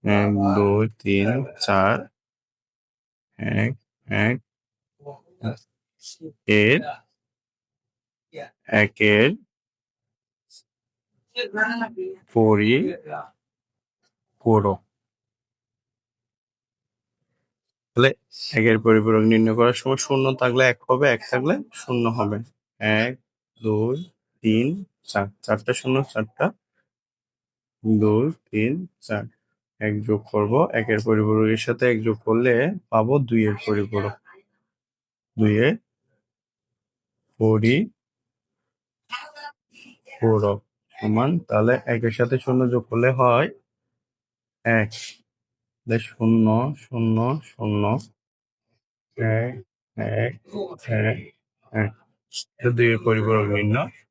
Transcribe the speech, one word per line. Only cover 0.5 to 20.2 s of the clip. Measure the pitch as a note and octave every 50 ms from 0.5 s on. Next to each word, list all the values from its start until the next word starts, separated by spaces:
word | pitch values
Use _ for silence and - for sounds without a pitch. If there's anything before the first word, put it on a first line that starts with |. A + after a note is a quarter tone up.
| G2
দুই, | G2+ G2+ G2+ G2+ G#2 A2 A2+ -
তিন, | _ - G2+ G2 G2 G2+ G#2 A#2+ C3+ C#3 C3 - -
চার, | - - G2+ G2 F#2+ G2 A#2 - - - _ _ _ _ _ _ _ _ _ _ _ _ _ _ _ _ _ _ _ _ _ _ _ _ _ - G#2+ G#2+ A2
এক, | G#2+ G#2+ A#2+ C#3 - _ _ _ _ _
এক, | - G#2 G#2 G#2 A2+ B2 - _ _ _ _ _ _ _ _ _ _ _ _ D3 C#3+ C#3+ - _ _ _ _ - A2 A#2+ - _ _ _ _ _ _ _ _ - - - _ E3 D#3 D3 _ _ - G#2
এর | G#2+ G#2 A2 C3+ F#3 - - - - _ _ _ _ _ _ _ _ _ _ _ _ _ _ _ _ _ _ _ _ _ _ _ _ _ _ - - - - _ _ _ - A2+
একের | G#2+ G#2 G2+ _ - G#2+ G#2+ G#2 G#2 A2+ C#3+ G3+ C#4 _ _ _ _ _ _ _ _ _ _ _ _ _ _ _ _ _ _ _ _ _ _ _ - _ _ _ _ _ _ _ _ _ _ _ _ _ _ _ B3 A#3+ - G4 G#4 A3 A#3 A#3 A#3 A#3 A3+ - - - - - _ _ _
পরিপূরক। | - A#2 A2 A2 G#2+ G2+ G#2 G#2+ B2 C#3+ A3+ - F3 - - - - - - - _ _ _ _ _ _ _ _ _ _ _ _ _ _ _ _ _ _ _ _ _ _ _ A#2 A2 G#2+ F#2+ G2+ F#2+ - _ _ _ _ _ _ _ _ _ _ _ _ _ _ _ _ _ _ _ _ _ _ _ _ _ _ _ _ _ _ _ _ _ _ _ _ _ _ _ _ _ _ _ _ _ _ _ _ _ _ _ _ _ _ _ _ _ _ _ _ _
তাহলে | _ _ A#2+ B2 C3+ - _ _ _ - - - - -
একের | A2+ A2 A#2 A2+ A2
পরিপূরক | A2+ A#2 A2 A2 G#2 A2+ A2 A2 A2
নির্ণয় | A2 A2+ A2 A2+ A2 A2
করার | A#2 A#2 A#2+ A#2+ -
সময় | - C3 C3+ C3
শূন্য | - - C#3 C3+